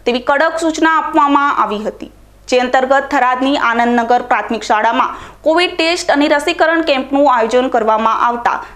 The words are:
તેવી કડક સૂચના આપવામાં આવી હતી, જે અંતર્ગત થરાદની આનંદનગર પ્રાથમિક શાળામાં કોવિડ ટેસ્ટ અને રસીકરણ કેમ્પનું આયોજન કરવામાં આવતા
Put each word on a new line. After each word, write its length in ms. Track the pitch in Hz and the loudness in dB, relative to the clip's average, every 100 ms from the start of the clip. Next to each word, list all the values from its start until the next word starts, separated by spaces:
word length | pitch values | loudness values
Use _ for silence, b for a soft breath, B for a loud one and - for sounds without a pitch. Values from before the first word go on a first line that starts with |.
તેવી 200 | - 247 247 | -4 -2 0
કડક 340 | 285 320 320 330 | 0 0 0 -4
સૂચના 300 | 311 320 320 | 0 0 0
આપવામાં 600 | 302 311 285 285 285 - 214 | 0 0 2 2 0 -2 -2
આવી 160 | 208 214 | -4 -8
હતી, 240 | - - - - _ - | -10 -14 -20 -20 _ -2
જે 100 | 247 | 0
અંતર્ગત 440 | 247 262 254 269 269 | 2 0 2 0 0
થરાદની 480 | 285 254 247 269 285 233 | 0 0 0 0 0 0
આનંદનગર 560 | 233 240 240 233 247 240 | 0 0 0 2 0 0
પ્રાથમિક 340 | 233 214 226 - | -2 -2 -6 -2
શાળામાં 420 | 214 220 247 240 B B B | 0 2 0 -2 B B B
કોવિડ 320 | 294 320 359 | 0 2 2
ટેસ્ટ 340 | 359 330 349 - | 0 -2 0 0
અને 120 | 285 302 | 0 2
રસીકરણ 500 | 294 294 339 320 330 320 | 0 0 0 0 0 0
કેમ્પનું 400 | 269 269 277 285 | -2 0 2 2
આયોજન 340 | 247 226 247 262 | 2 2 0 0
કરવામાં 500 | 254 220 220 226 220 240 | 0 0 0 0 0 0
આવતા 260 | 240 214 - B | 0 -2 -4 B